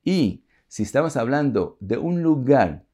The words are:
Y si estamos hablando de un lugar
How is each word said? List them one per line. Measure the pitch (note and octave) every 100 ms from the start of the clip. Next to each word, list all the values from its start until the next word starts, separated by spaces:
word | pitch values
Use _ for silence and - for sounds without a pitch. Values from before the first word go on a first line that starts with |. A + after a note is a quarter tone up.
Y | - F#3 A2 - _ _ _
si | -
estamos | G#2+ C3+ D#3+ C#3+
hablando | A#2 C#3+ C#3+ G#2 F2 -
de | G2 A#2
un | E3 F3
lugar | E3 D3+ B2+ C#3 F#2 D2 _